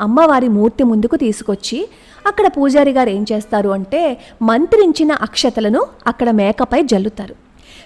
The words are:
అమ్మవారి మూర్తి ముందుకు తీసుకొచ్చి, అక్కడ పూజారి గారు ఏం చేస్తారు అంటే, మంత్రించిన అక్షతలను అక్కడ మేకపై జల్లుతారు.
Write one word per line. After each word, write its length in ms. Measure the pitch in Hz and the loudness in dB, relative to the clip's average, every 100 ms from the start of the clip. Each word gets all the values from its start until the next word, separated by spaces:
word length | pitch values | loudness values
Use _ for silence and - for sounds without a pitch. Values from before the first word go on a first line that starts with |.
అమ్మవారి 480 | 214 262 320 269 254 | -2 2 4 2 2
మూర్తి 360 | 202 226 233 | 2 0 0
ముందుకు 320 | 247 214 233 320 | 0 2 0 -2
తీసుకొచ్చి, 720 | 233 208 - 196 - 240 440 - - - 403 | -2 -4 -6 -6 -6 -8 -10 -14 -20 -6 -6
అక్కడ 200 | - 381 | 0 0
పూజారి 440 | 294 277 285 277 | 2 2 4 2
గారు 180 | 262 233 | 2 0
ఏం 180 | 196 208 | -2 -4
చేస్తారు 360 | 220 - 214 202 | -4 -2 -2 -2
అంటే, 520 | 196 190 311 320 247 - - | -4 -4 -2 -2 -4 -14 -4
మంత్రించిన 680 | 226 233 339 440 359 - 302 | 0 0 2 4 4 2 0
అక్షతలను 760 | 294 214 - 240 220 214 262 554 - 233 | 0 -4 -2 -2 0 0 0 -2 -4 -6
అక్కడ 240 | - 233 | -2 0
మేకపై 520 | 214 196 220 247 269 | 2 0 0 0 0
జల్లుతారు. 520 | 285 196 208 - 190 - _ _ - - | 0 0 -2 -8 -16 -16 _ _ -20 -20